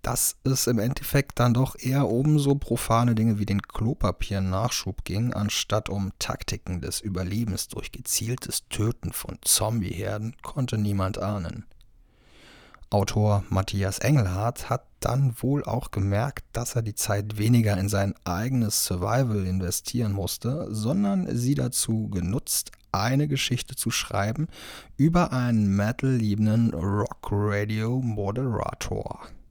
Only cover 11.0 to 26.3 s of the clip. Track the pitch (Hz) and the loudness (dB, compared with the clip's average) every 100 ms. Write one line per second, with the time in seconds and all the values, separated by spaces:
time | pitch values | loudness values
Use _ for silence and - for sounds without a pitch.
11 | 95 - 98 101 85 - - - - - | 0 -2 -4 -2 -4 -8 -14 -20 -20 -20
12 | _ _ - - - - - - - 104 | _ _ -20 -20 -20 -20 -20 -20 -2 0
13 | 98 107 107 101 95 95 95 101 95 95 | 2 2 4 2 2 0 0 0 -2 0
14 | - 147 95 92 110 - - 120 - _ | 4 4 4 0 -2 -4 -4 -4 -6 _
15 | - 123 139 113 123 143 - 120 - - | 0 2 2 2 0 0 0 -4 -2 -2
16 | 98 101 131 - - - 117 - 110 104 | 0 2 0 -4 -6 -6 -2 -2 -2 -4
17 | - 101 104 104 107 120 110 101 98 101 | -2 0 -2 0 4 6 6 2 2 2
18 | 98 - - 90 117 131 110 - - 92 | 0 -2 -4 -4 0 0 0 0 0 0
19 | 92 117 131 104 92 92 90 - - 120 | 0 2 2 2 0 0 0 -4 -4 -2
20 | 117 98 87 - 117 143 92 107 110 180 | 0 0 -2 -2 -2 -2 -4 -4 0 2
21 | 202 196 180 120 123 143 127 - - 113 | 2 0 0 -2 0 0 0 -2 -2 -2
22 | 107 98 87 113 - - - - _ - | -2 -2 -2 -4 -4 -6 -6 -14 _ -2
23 | 107 135 147 139 - 123 - 131 - - | 2 2 2 0 0 -2 -4 -6 -2 -2
24 | - 98 101 147 156 - - - - - | -2 -2 0 -2 -4 -6 -16 -18 -20 2
25 | 143 175 175 127 123 113 104 98 104 127 | 4 6 2 2 2 4 4 4 2 0
26 | 135 127 107 | 0 2 2